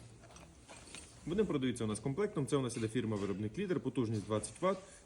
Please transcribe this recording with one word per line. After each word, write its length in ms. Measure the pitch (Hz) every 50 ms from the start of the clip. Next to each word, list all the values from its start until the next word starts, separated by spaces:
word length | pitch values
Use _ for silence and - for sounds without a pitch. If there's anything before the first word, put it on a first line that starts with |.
| - - - - - - - - - - - - - - - - - - - - - - - - -
Вони 180 | 147 165 208 214
продаються 400 | 170 165 143 127 127 113 - 113
у 20 |
нас 140 | 107 107 -
комплектом. 460 | - 139 135 160 208 208 - 160 139
Це 100 | 120 151
у 40 | 139
нас 160 | 131 120 -
іде 120 | 120 113 110
фірма-виробник 720 | - 127 113 110 110 101 98 98 98 92 107 104 - 165
Лідер, 220 | 208 185 180 139
потужність 440 | - 131 - 139 120 107 113 107 92
двадцять 380 | 98 107 107 107 - - - 170
ватт. 160 | 185 202 190 - - - - -